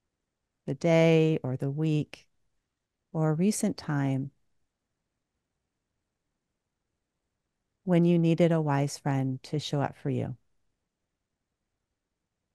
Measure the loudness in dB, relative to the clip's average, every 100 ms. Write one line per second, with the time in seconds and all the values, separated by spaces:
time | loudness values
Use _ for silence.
0 | _ _ _ _ _ _ -10 -4 2 4
1 | 6 4 4 0 -4 -6 -6 -4 -2 -2
2 | -4 -12 _ _ _ _ _ _ _ _
3 | _ -2 -2 2 0 0 -4 -4 -6 -2
4 | -2 -2 -6 _ _ _ _ _ _ _
5 | _ _ _ _ _ _ _ _ _ _
6 | _ _ _ _ _ _ _ _ _ _
7 | _ _ _ _ _ _ _ _ 0 2
8 | 4 4 4 4 2 2 0 -2 -2 -4
9 | -4 -2 -2 -6 -6 -8 -4 -4 -4 -6
10 | -6 -6 -6 -10 _ _ _ _ _ _
11 | _ _ _ _ _ _ _ _ _ _
12 | _ _ _ _ _